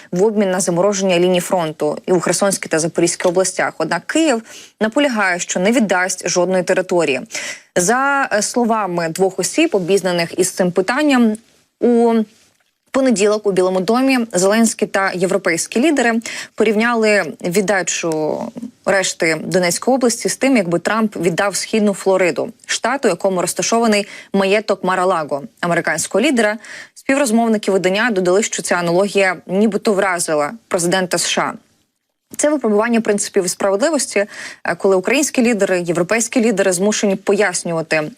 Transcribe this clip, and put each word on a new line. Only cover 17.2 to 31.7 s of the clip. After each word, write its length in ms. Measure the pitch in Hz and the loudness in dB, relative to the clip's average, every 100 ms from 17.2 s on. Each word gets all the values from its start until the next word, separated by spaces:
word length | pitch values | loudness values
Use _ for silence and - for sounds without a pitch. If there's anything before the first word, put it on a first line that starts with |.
| 160 - | 0 -6
віддачу 1000 | 185 180 185 196 175 - 170 156 151 - - - - - - | -2 0 0 0 -2 -4 -4 -2 -2 -4 -8 -10 -16 -8 -2
решти 540 | 196 190 - 165 160 | 0 0 -2 -2 -2
Донецької 500 | 165 180 175 175 - | 0 0 0 0 0
області 340 | 262 240 226 185 | 2 2 0 -4
з 80 | - | -2
тим, 200 | 262 254 | 2 2
якби 220 | 175 170 | 2 -2
Трамп 380 | 196 214 220 - | 0 0 -2 0
віддав 400 | 175 170 202 180 | -2 0 -2 -2
Східну 380 | - 220 208 | -2 0 0
Флориду, 580 | 190 190 185 180 139 131 - - | 0 0 2 2 0 -6 -10 -8
штат, 380 | - - 269 | -6 -4 -2
у 40 | 214 | 0
якому 320 | 175 196 180 | 0 0 0
розташований 640 | 170 - 175 233 233 208 202 - - | -2 -4 -2 0 2 0 -2 -12 -4
маєток 520 | 196 196 208 214 196 | 0 2 2 0 -2
Мар-а-Лаго 580 | 180 180 185 175 147 139 - _ | 0 0 2 0 -2 -6 -8 _
американського 640 | 175 165 165 160 - 196 | 0 0 0 -4 -2 0
лідера. 360 | 285 247 214 220 - - - | 2 2 0 -2 -10 -20 -20
Співрозмовники 760 | - - 269 202 226 233 214 214 | -12 -2 0 2 2 2 0 0
видання 400 | 190 175 196 240 | 0 2 0 0
додали, 320 | 190 180 190 | 0 2 2
що 200 | 226 - | 0 -6
ця 120 | - | -4
аналогія 640 | 180 175 175 202 196 190 160 - | -2 0 0 2 2 0 -2 -4
нібито 460 | 185 220 202 233 | 0 2 0 0
вразила 600 | 196 196 175 170 151 143 233 _ | 0 0 -2 -2 0 -2 -6 _
президента 500 | 190 175 185 180 170 | -2 0 0 0 -2
С 100 | - | -2
Ш 140 | - | -2
А. 120 | 147 - _ | -4 -6 _